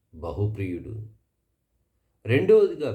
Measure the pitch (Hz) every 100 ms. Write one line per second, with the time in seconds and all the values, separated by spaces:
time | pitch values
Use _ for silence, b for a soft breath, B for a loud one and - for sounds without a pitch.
0 | _ 80 82 90 104 107 95 87 - 110
1 | - _ _ _ _ _ _ _ _ _
2 | _ _ 107 131 190 220 196 165 139